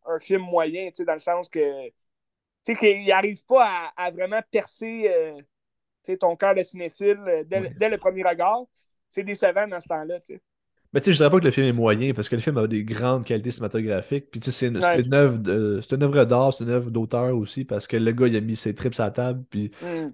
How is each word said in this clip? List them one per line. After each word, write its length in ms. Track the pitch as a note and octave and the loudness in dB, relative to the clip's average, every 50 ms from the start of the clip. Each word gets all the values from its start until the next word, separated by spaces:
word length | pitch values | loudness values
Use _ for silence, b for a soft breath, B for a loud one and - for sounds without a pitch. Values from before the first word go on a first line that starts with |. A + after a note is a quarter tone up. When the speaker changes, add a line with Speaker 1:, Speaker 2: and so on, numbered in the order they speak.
| - | -8
Speaker 1:
un 140 | E3 E3 D#3 | -6 -6 -6
film 220 | - - F#3+ F#3+ F3+ | -2 -2 -2 -2 0
moyen, 440 | F3+ F3 E3+ D#3+ D#3+ E3 F#3 F#3+ F3 | 0 0 0 0 0 -2 -6 -8 -8
tu 80 | - | -8
sais, 80 | - E3+ | -6 -4
dans 80 | E3+ D#3 | -4 -4
le 60 | D#3 | -4
sens 300 | - F3 F3 F3+ F3 - | -2 -2 -2 -2 -4 -4
que, 380 | - D#3+ D3 C#3+ C#3 C3+ B2+ | -2 -2 -2 -2 -2 -6 -12
tu 60 | A#2 - _ _ _ _ _ _ _ _ _ _ _ _ _ - | -16 -18 _ _ _ _ _ _ _ _ _ _ _ _ _ -6
sais, 120 | - A#3 | -6 -2
qu'il 360 | - A3 G#3 G3 G3+ G3+ G3 | 2 4 4 4 2 2 2
arrive 320 | F#3+ F#3+ G3+ G#3+ G3+ - _ | 2 2 2 -2 -4 -8 _
pas 460 | - B3+ C4 A#3 G3+ F#3 F3 E3 D3+ - | 2 4 4 4 4 0 -4 -8 -10 -8
à, 100 | F3+ F3+ | -6 -6
à 60 | F3+ | -6
vraiment 300 | E3+ F3+ F#3 F#3+ G#3+ A3 A3 _ | -6 -6 -6 -4 -4 -6 -4 _
percer, 580 | - G#3 - - - - A3+ A3+ A3+ A3+ G#3+ G3 | -4 -4 -4 -4 -10 -12 -10 -10 -4 -2 0 2
euh, 280 | F3 E3 D#3+ D#3+ D3 C#3+ C#3+ _ _ _ _ _ _ _ _ _ _ _ _ | 2 0 0 -2 -8 -16 -20 _ _ _ _ _ _ _ _ _ _ _ _
tu 100 | F#3 F#3 | -8 -4
sais, 40 | |
ton 180 | F#3 F#3 E3+ E3+ | 0 0 0 0
cœur 200 | - G3+ G3 F#3+ | 2 2 2 2
de 80 | F#3 F3 | 2 0
cinéphile, 560 | - - F3+ F3 D#3+ - - G3+ G3+ G3+ G3+ G3+ | -4 -6 -10 -10 -10 -6 -2 0 0 0 0 0
euh, 160 | F#3 E3+ D#3 D#3 | -2 -2 -2 -2
dès 140 | D#3+ F#3 F#3+ | -2 -4 -4
le, 80 | F#3+ | -4
Speaker 2:
Ouais. 60 | - - | -4 -4
Speaker 1:
dès 120 | F#3 G#3+ A3 | -2 -2 0
le 80 | G#3+ | 0
premier 260 | - - F#3 F#3 F#3+ F#3 | 0 -2 -2 0 0 0
regard, 400 | F3 F3 E3+ E3+ G3 A3 B3 B3 - _ _ _ _ _ _ _ _ - | 0 0 2 2 0 0 0 -4 -8 _ _ _ _ _ _ _ _ -10
c'est 80 | G3 G3 | -8 -6
décevant 440 | G3+ G3+ - G#3 F3+ F3 G3 G#3+ | -6 -2 0 2 2 2 2 -2
dans 120 | G3+ F3+ E3+ | -2 -4 -8
ce 60 | - | -8
temps-là, 320 | - E3 D#3 D#3 D#3+ F3 F3 | -6 -6 -6 -6 -6 -8 -10
tu 140 | _ - - | _ -14 -20
sais. 60 | - _ _ _ _ _ _ _ _ _ _ - | -20 _ _ _ _ _ _ _ _ _ _ -2
Speaker 2:
Mais 80 | - | 0
tu 40 | - | 4
sais, 60 | G3 E3 | 4 4
je 40 | |
dirais 120 | C#3+ D3+ C#3+ | 6 6 6
pas 100 | F3+ F#3 | 6 6
que 60 | E3+ | 4
le 60 | C3 | 4
film 160 | - C3+ C3+ | 4 4 2
est 60 | B2+ A#2+ | 2 2
moyen, 400 | A#2 A2+ A2 G#2+ A2 C3 C#3 B2 | 4 4 4 4 4 2 0 -2
parce 160 | A2 G#2 - | -2 -4 -2
que 60 | A#2+ | -2
le 60 | A2+ | -2
film 160 | - D#3+ C#3+ | -2 0 0
a 100 | A#2 A2 | 0 0
des 160 | A2 A2+ G#2+ G#2 | 0 0 -2 -4
grandes 400 | A2 A2 G#2+ B2 B2 C3 B2+ A2+ | -4 -4 -2 0 0 0 0 0
qualités 260 | - A#2 G#2+ A2+ B2 | -2 -2 -2 -2 -6
cinématographiques, 800 | A#2 - A2+ G2+ - A2 A2 G#2+ G2+ F#2 - - C#3+ C#3+ - _ | -6 -6 -6 -4 -4 -2 -2 -2 -2 -2 -4 -4 -6 -6 -6 _
puis 80 | - A#2 | -12 -10
tu 60 | - C3+ | -6 -6
sais, 60 | B2 | -4
c'est 100 | - B2+ | -2 -2
une, 140 | A#2+ A#2 - | -2 0 0
Speaker 1:
Ouais. 160 | F3 F3 E3+ | 2 2 2
Speaker 2:
c'est 40 | C#3+ | 2
une 120 | B2 B2+ C3+ | 2 4 4
œuvre 240 | C#3+ C#3+ C3+ A#2+ | 6 6 6 4
de, 440 | A2+ G#2 F2+ G2 A2 G#2+ G#2 G2+ G2 | 0 0 0 0 0 0 0 -2 -2
c'est 140 | - - C3+ | -4 -2 -2
une 80 | C3+ C#3+ | 0 2
œuvre 200 | C#3 C#3 C#3+ A#2+ | 4 4 4 4
d'art, 300 | A#2 B2 B2 C3+ C3+ C3 | 6 4 4 4 2 0
c'est 100 | - A#2 | -2 -2
une 60 | A#2+ | -2
œuvre 200 | B2 B2 A#2+ A#2+ | -2 -2 -2 -2
d'auteur 460 | A2+ A2+ A2 A#2 B2 A#2+ B2+ B2+ B2+ | -4 -4 -2 -2 -2 -2 0 0 0
aussi, 280 | A2+ G#2 - - C3+ B2+ | -2 -4 -4 -6 -8 -6
parce 200 | - A2+ G2+ - | -6 -6 -6 -4
que 120 | - A#2+ | -2 -2
le 140 | A2+ A2+ A#2 A#2 | 0 0 2 2
gars, 140 | B2 B2+ | 4 4
il 80 | A#2+ A2+ | 4 2
a 20 | G#2+ | 2
mis 140 | G#2+ A2+ A2 | -2 -2 -4
ses 180 | - - G#2+ G2+ | -4 -4 -6 -4
tripes 200 | - - B2+ - - | -4 -4 -4 -2 -2
à 60 | A2 | -2
la 60 | G#2 | -2
table, 320 | - B2 B2 B2+ B2+ B2+ B2+ - | -2 -2 -2 -2 -4 -6 -8 -8
puis 220 | - G#2 G#2 G#2 - - | -6 -6 -6 -6 -8 -10
Speaker 1:
Hmm. 280 | E3+ F3 E3+ D#3+ D#3 C#3 | -10 -8 -6 -6 -8 -8